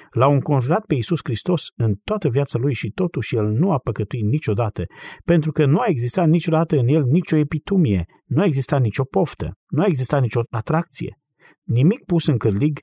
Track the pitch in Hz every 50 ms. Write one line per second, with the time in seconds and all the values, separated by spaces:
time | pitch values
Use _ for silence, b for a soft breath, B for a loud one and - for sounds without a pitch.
0 | B B B - 127 143 143 135 - - 147 131 120 135 170 220 - - 156 127
1 | 113 - 175 - - - 117 - - - 180 156 - - - - 117 110 101 -
2 | _ - 214 208 - 139 117 139 143 - - 113 123 143 123 - - 107 - -
3 | 185 170 - 139 113 - 131 113 104 107 107 123 175 202 160 131 - - 104 -
4 | 107 - - 120 104 104 131 151 - - 104 107 117 107 - - 85 B B B
5 | B B B B B - 170 165 147 156 - - 151 135 147 214 254 220 156 120
6 | 120 120 - 185 175 156 165 170 - 165 160 156 170 160 160 135 120 120 147 160
7 | 139 120 143 180 160 - 160 151 147 143 - 147 - - 202 190 160 113 98 90
8 | 87 b b b b _ 123 143 202 185 135 135 123 - 147 135 123 110 - -
9 | 131 - - 196 175 - - - 87 82 - - _ _ - 143 190 208 156 127
10 | 127 - 151 139 127 113 - 120 117 - - 110 - - 151 165 170 - - -
11 | - - - _ _ _ _ b b b b b _ - 117 123 135 175 226 -
12 | - - 170 165 - - 135 107 - 113 98 101 139 156 143 -